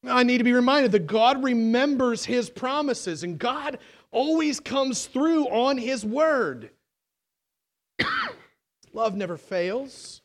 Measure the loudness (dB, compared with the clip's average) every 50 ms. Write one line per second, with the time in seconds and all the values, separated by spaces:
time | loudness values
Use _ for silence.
0 | -4 0 2 4 4 4 4 4 4 4 4 4 4 4 4 4 4 4 2 2
1 | 0 2 2 4 4 4 4 2 0 0 0 2 2 2 2 2 2 2 2 2
2 | 2 0 0 -2 -4 -2 -2 -2 -2 -2 -8 -8 -6 -4 -2 -2 -2 -2 -4 -4
3 | -4 -8 -8 -6 -8 -8 -8 -4 -4 -4 -4 -4 -6 -8 -8 -10 -16 -20 -20 -20
4 | _ _ -2 -2 0 2 2 2 2 0 -2 -4 -8 -4 -2 -2 0 0 -2 -6
5 | -8 -6 -2 0 2 2 2 2 0 0 0 0 2 2 0 0 -2 -4 -4 -4
6 | -4 -4 0 0 2 2 2 0 0 -2 -4 -8 -14 -20 _ _ _ _ _ _
7 | _ _ _ _ _ _ _ _ _ _ _ _ _ _ _ _ _ _ _ -6
8 | -6 -4 -4 -4 -6 -8 -10 -16 -20 _ _ _ _ _ _ _ _ _ _ -4
9 | -4 -4 -2 -4 -6 -8 -8 -12 -10 -8 -4 -4 -4 -2 -4 -6 -8 -10 -16 -20
10 | -20 -20 -20 -20 _